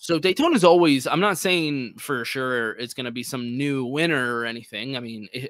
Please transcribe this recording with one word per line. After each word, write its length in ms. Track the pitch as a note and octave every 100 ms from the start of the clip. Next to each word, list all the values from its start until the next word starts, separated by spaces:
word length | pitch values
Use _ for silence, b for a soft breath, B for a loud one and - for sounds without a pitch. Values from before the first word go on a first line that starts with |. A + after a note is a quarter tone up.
so 180 | - E3
Daytona's 460 | F#3 - E4 C4 G3+
always, 420 | F3 E3 C#3 B2
I'm 140 | D3+
not 160 | G3+ F3
saying 560 | F#3+ F3 D3+ C#3+ A#2 A2
for 280 | - B2+ A2+
sure 480 | C3+ B2+ B2 A2+
it's 200 | G#2+ A#2+
gonna 180 | - B2
be 120 | B2
some 340 | A#2+ B2+ A#2+ B2
new 280 | C#3+ C3+ B2
winner 500 | D3 E3+ C#3+ B2 A#2
or 80 | A#2
anything. 520 | A#2 A2 G#2 B2+ C3
I 20 |
mean, 300 | A#2+ A2+ G2+
i-, 140 | B2+